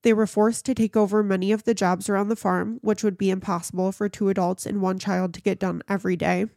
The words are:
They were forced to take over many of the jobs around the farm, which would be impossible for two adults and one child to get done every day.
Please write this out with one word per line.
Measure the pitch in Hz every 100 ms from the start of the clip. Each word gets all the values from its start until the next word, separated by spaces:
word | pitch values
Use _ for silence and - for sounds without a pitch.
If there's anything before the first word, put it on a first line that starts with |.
They | 240
were | 220 214
forced | - 214 226 -
to |
take | 220 220 220
over | 202 214
many | 208 190 190
of | 220
the | -
jobs | 214 185 180 196
around | 196 202
the | 226
farm, | 196 180 190 233
which | 214 208
would | 214 175
be | 190
impossible | 185 190 175 - 180 190
for | 190 208
two | - 196
adults | 190 180 185
and | - 202
one | 185 185
child | 202 185 185
to | -
get | 202 185
done | 190 170 -
every | 196 185 180
day. | 165 180 220